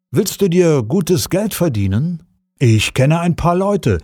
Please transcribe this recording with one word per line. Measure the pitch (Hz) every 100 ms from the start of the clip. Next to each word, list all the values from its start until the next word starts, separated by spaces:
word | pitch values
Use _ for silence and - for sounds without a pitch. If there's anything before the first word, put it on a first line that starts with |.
| _
willst | 135 220 -
du | 196
dir | 175 170 147
gutes | 110 190 165 170 -
Geld | 180 214
verdienen? | - 170 110 98 104 165 170 - _ _ _
Ich | 120 110 -
kenne | - 135 170
ein | 175
paar | - 170 175
Leute, | 196 202 127 87